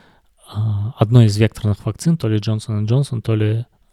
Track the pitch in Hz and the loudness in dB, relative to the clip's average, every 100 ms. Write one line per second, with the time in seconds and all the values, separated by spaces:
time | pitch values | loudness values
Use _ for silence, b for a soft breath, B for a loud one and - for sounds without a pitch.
0 | b b b _ - 104 110 101 107 - | b b b _ -14 -6 -4 -4 -6 -2
1 | 107 123 110 101 110 - 104 101 110 - | 4 6 6 4 0 0 -4 -2 -6 -4
2 | 165 160 113 107 107 107 - 104 107 127 | -2 0 0 -2 -2 -4 -4 -4 0 0
3 | 139 117 113 110 107 113 - _ _ | 0 -4 -2 0 0 -2 -6 _ _